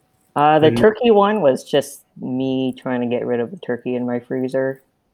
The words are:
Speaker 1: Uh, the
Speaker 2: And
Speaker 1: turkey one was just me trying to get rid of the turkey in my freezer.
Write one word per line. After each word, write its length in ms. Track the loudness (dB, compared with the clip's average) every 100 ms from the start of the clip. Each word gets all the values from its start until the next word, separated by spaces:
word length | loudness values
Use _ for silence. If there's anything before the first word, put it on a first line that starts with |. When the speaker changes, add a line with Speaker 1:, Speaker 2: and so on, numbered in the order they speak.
| _ _ _ 2
Speaker 1:
Uh, 240 | 4 6
the 80 | 4
Speaker 2:
And 100 | 4
Speaker 1:
turkey 320 | 2 4 2
one 320 | 4 4 2
was 220 | 2 0
just 400 | 0 -2 -2 -8 _ -14
me 520 | -8 -6 -4 -2 -4 -6
trying 240 | -6 -4
to 60 | -2
get 180 | -2 -2
rid 140 | -2
of 100 | -4
the 80 | -8
turkey 380 | -8 -6 -4 -4
in 100 | -4
my 140 | -6
freezer. 640 | -6 -6 -4 -2 -4 -6 _ _ _